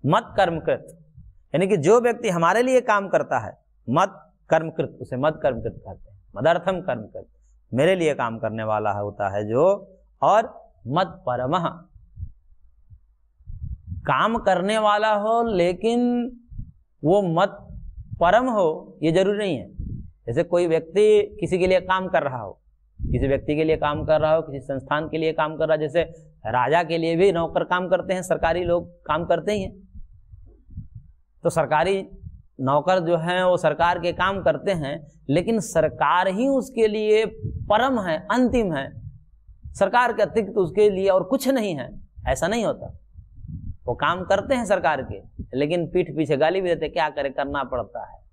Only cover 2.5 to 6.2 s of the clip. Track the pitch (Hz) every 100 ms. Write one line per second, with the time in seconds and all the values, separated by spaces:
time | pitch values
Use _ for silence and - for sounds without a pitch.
2.5 | 202 254 254 - 208 196 160 143 131 101
3.5 | - _ _ - 135 196 - - _ _
4.5 | 160 160 156 135 - 123 127 147 156 147
5.5 | 117 117 92 - 95 - -